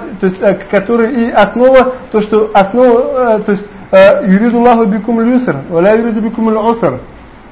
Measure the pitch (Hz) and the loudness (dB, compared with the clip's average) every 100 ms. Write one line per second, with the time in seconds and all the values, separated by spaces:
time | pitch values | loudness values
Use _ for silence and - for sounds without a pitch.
0 | - 202 190 185 208 180 - 202 190 233 | -8 -6 -4 -2 -2 -2 -4 -4 -2 -2
1 | 226 262 233 233 202 226 254 262 247 - | 0 -2 -2 0 0 2 4 4 2 -2
2 | - 220 208 214 214 208 190 233 254 247 | -6 -4 0 0 0 0 0 2 2 2
3 | 285 269 247 214 214 196 - - - 190 | 0 -2 -2 -2 -2 -4 -6 -18 0 4
4 | 196 - 208 190 233 233 240 233 226 214 | 6 4 2 0 0 2 2 2 0 -2
5 | 220 233 226 254 254 139 - 165 185 220 | -4 -2 0 0 -2 -6 -4 0 2 2
6 | 233 220 220 - 220 220 214 233 170 123 | 0 -4 -4 -4 -2 -2 -2 -2 -2 -4
7 | - - - - - | -10 -20 -20 -20 -20